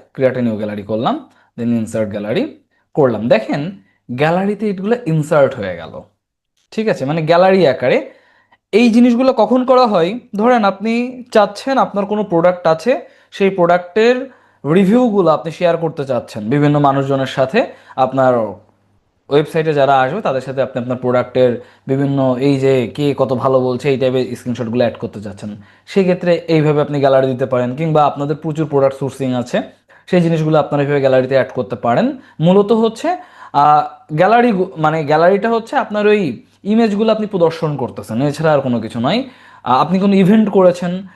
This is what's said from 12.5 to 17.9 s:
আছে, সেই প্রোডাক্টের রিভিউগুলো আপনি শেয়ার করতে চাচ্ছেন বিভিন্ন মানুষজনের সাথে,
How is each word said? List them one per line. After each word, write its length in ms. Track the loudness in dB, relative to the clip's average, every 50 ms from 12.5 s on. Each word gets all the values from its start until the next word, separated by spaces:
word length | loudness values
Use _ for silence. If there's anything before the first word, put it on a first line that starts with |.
| 2 2 0
আছে, 340 | 0 0 0 0 -2 -2 -2 -4 -14 _ _ _ _
সেই 180 | -4 0 0 0
প্রোডাক্টের 840 | 2 2 2 2 2 0 0 -2 -2 2 2 2 2 0 -4 -12 -16 _ _ _ _ _ -2 0 2
রিভিউগুলো 580 | 4 4 4 4 2 2 2 2 2 2 2
আপনি 200 | 2 0 -2 -8
শেয়ার 260 | -6 -2 0 0 0
করতে 280 | 0 -2 -4 -4 -6 -6
চাচ্ছেন 440 | -4 -4 -6 -6 -8 -12 -8 -4 -2
বিভিন্ন 300 | 0 2 2 2 2 2
মানুষজনের 480 | 2 2 2 0 0 -2 -2 -2 -2
সাথে, 380 | -4 -2 -2 -2 0 0 -2 -2 -2 -6 -18 _ -10